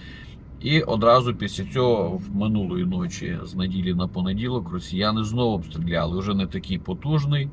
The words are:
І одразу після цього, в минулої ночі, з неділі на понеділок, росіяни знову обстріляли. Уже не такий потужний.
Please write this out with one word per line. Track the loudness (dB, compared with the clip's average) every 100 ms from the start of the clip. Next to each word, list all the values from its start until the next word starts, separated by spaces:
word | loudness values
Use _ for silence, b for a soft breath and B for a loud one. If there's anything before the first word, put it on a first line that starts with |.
| B B B B -16 -6
І | 2 2
одразу | 2 4 8 8 6
після | -2 -4 -4
цього, | -2 2 4 4 2 -2
в | -4 -2
минулої | 0 2 0 0
ночі, | 0 0 -4 -4 -6 -6
з | -6
неділі | -4 -2 0 0
на | 0 0
понеділок, | -2 -2 -2 -2 -2 -4
росіяни | -6 -4 0 2 2
знову | 0 2 2
обстріляли. | 0 -4 -4 -2 0 0 0
Уже | 0
не | 0 -2
такий | -4 -4 -4
потужний. | -4 -6 0 0 2 0 -2